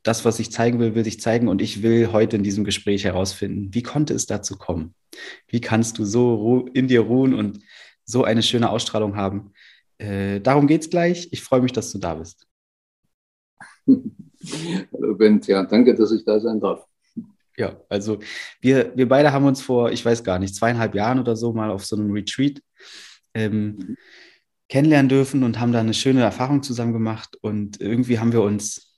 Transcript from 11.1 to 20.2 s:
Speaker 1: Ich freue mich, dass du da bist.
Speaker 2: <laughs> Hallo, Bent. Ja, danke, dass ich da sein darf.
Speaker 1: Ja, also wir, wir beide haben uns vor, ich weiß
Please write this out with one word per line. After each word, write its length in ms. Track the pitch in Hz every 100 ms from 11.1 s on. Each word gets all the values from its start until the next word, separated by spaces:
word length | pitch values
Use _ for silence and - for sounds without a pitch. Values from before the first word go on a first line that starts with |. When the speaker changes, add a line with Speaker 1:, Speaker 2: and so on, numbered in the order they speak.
| 175 -
Speaker 1:
Ich 80 | -
freue 180 | - 131
mich, 120 | 127
dass 180 | 113 -
du 60 | 101
da 160 | 90
bist. 320 | 80 82 _ _ _ _ _ _ _ _ _ _ _ _ _ - _
Speaker 2:
<laughs> 20 | -
Hallo, 1300 | 262 - - - _ 160 160 170 127 - - 113
Bent. 320 | 98 107 107 -
Ja, 160 | 95
danke, 280 | 90 107 123
dass 180 | 110 107
ich 100 | 110
da 160 | 107 107
sein 220 | 113 110
darf. 240 | 98 85 _ _ _ - - _ _ -
Speaker 1:
Ja, 240 | 101 - _
also 300 | 101 107 104 - - - -
wir, 320 | 127 135 -
wir 140 | 123 123
beide 240 | 131 147
haben 100 | 139
uns 160 | 139 131
vor, 300 | - 123 117
ich 140 | 113
weiß 180 | 120 117